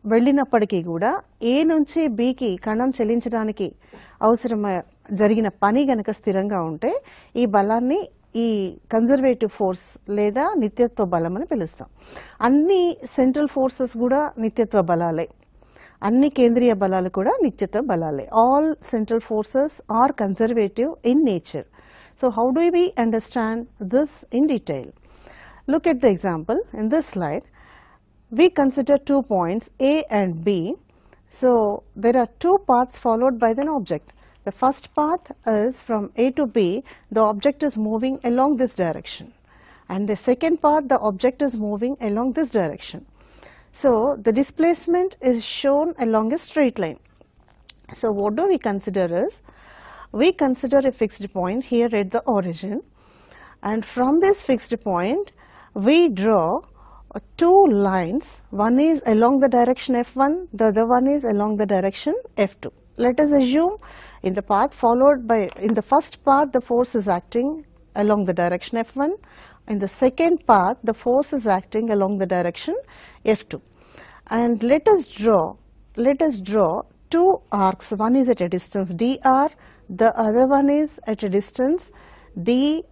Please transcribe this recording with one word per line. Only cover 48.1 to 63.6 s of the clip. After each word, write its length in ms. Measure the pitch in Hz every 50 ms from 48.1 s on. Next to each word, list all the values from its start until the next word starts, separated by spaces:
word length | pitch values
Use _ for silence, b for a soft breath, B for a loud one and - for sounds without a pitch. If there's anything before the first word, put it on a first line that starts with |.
what 240 | 208 202 202 208 208
do 120 | 247 359
we 100 | 403 370
consider 680 | - - 226 202 196 - 214 185 196 185 170 170 175 233
is, 160 | 403 - - B B B B B B B B B B B B B B
we 200 | - 208 269 359
consider 480 | 370 - 294 262 254 - - 247 269 277
a 120 | 269 269
fixed 400 | 233 - 226 202 - - 202 196 _
point 320 | 190 180 180 202 247 262
here 240 | - 247 233 240 233 226 208
at 100 | 202 190
the 100 | - 233
origin, 600 | - - 226 202 185 185 165 160 - 190 214 285 - _ b b b b b b b b b b b b b b
and 240 | - 202 214 226 208
from 340 | - - 247 247 262 294 339
this 220 | 381 392 403 -
fixed 340 | - - 262 220 - - 233 220
point 500 | _ 214 185 175 180 202 277 392 403 - b b b b b b b b b
we 360 | 208 196 233 302 339 349 320
draw, 520 | 208 185 196 220 220 190 160 165 202 311 - b b b b b b b b b -
uh, 40 | 214 - _ -
two 280 | - 330 349 370 392 403 311
lines. 720 | 214 202 202 196 190 185 175 165 202 302 - - - - - _
One 300 | - 196 208 226 240 262
is 220 | 294 320 330 277 -
along 340 | 240 214 214 233 240 277 262
the 100 | 269 262
direction 460 | 233 240 240 240 254 - - - 254
F 200 | 240 240 - -
one, 320 | 254 269 285 311 359 370 - -
the 120 | 202 226
other 180 | 220 196 220 226
one 220 | 226 247 247 254
is 160 | 269 285 294 269
along 340 | 226 208 202 208 214 214
the 80 | 202 214
direction 500 | 196 208 185 185 196 196 - - 294 349 494 508 - _
F 220 | - 202 190 - _
two. 100 | - - _ _ _ _ _
Let 220 | - 233 247 247 277
us 120 | 302 294
assume 460 | 294 277 262 247 262 302